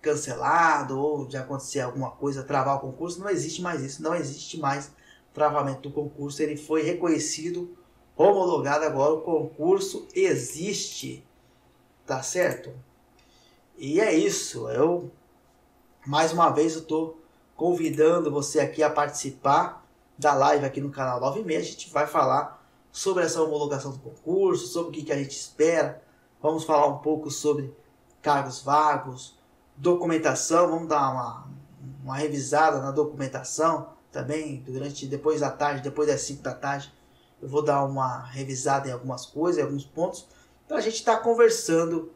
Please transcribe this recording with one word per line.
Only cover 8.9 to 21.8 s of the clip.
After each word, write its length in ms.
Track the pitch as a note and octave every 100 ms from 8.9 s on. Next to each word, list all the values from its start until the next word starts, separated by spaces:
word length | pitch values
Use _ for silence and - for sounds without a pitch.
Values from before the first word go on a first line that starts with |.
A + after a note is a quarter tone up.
| C3+ C#3+
o 60 | D#3
concurso 880 | E3+ D#3+ C#3 - D#3 G3 - - -
existe, 1120 | - F#3+ C3+ - D3+ F#3+ G3+ - - C3+ B2+ _ _ _ _ _ _ _ _
tá 160 | - C#3
certo? 540 | - F3+ F3 C3 - - - _ _ _ _ _ _ _ _ -
E 220 | C3+ E3
é 120 | G#3+
isso, 560 | D#3+ G3+ F3+ - A#2 -
eu, 380 | A#2 D#3 F3 D3 - _ _ _ _ _ _ _ _
mais 280 | C3+ D3 D#3+
uma 180 | E3+ D#3+
vez, 240 | C#3 D#3+
eu 80 | D#3+
tô 320 | - D#3 D#3+ - _ _ _
convidando 760 | - E3+ F3 D#3+ C#3 D#3 F3 D#3
você 300 | C#3+ C#3 D#3
aqui 240 | C#3 -
a 80 | D3+
participar 960 | D3+ C#3+ - C#3 C3 C#3 D3 F3 - _ _ _ -
da 160 | D3
live 300 | C#3 C#3 D3
aqui 160 | C#3 -
no 100 | C#3
canal 300 | C#3+ B2+ B2
Nove 220 | C3 G#3
e 20 |
meia, 160 | G3+ D#3
a 20 |
gente 260 | - -